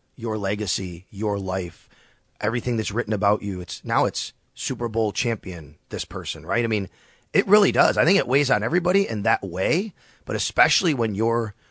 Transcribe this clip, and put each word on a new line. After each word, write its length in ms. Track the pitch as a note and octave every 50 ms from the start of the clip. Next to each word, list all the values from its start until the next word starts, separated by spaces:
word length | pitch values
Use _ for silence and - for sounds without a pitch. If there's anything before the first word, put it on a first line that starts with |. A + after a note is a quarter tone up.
| _ _ _
your 220 | - A2 A2+ A2 G#2+
legacy, 680 | G2 F#2+ G#2+ G2+ G#2 F#2+ - - G2 F2+ E2+ F2 F#2+ _
your 280 | - G2 G#2+ G#2+ G2+ G2+
life, 500 | F#2+ F#2+ F#2 G2 F2+ F2 - - - _ _ _ _ _ _ _ _ _ _ -
everything 360 | - G#2+ A#2 B2 A2 B2+ A#2+
that's 140 | A2+ G#2+ -
written 220 | G2+ A2+ A#2+ G#2
about 300 | G#2+ G2+ G2+ G2+ G#2+ -
you. 180 | F#2+ G2+ F#2+ F2+
It's, 240 | F2+ - - - -
now 220 | - A2+ C3 C#3+
it's 260 | - - - - - - _ _ _ _
Super 340 | - - - C3+ A#2 A#2+ A#2
Bowl 240 | G#2 A2+ A2 G#2+
champion, 640 | G2+ - - A#2+ A2+ - - F#2+ F2+ E2+ D#2 C#2 D#2+ - _ _
this 140 | - F#2 -
person, 420 | - - F#2+ F2 - - D#2+ D2+
right? 180 | E2 F#2+ A#2 A#2
I 40 | A#2
mean, 200 | A2+ G#2 G2 F2+ - _ _ _ _ _ _ _
it 140 | - F3+ A3+
really 260 | - G3 G#3+ G3+ C#3+
does. 240 | G2 A#2+ C#3 - -
I 80 | G#2 A2+
think 140 | D3+ G3 F3+
it 100 | - -
weighs 220 | C3 C#3+ D3 A#2+
on 120 | B2+ G#2
everybody 460 | G2+ A#2+ D3 F3+ E3+ F3 F#3 - - -
in 140 | A2+ G#2+
that 200 | G2+ A2 A2+ -
way, 500 | - F#2+ E2 F#2 F#2+ G#2+ C3+ F3 A3 A3 - _ _ - _ _ _
but 120 | - A2
especially 580 | G#2+ - - - - B2 D#3 - - G3+ E3+ D3
when 200 | B2 A#2 A2+ G2+
you're 400 | F#2+ A2+ A2+ A2+ A#2 A#2 G#2+ - _ _ _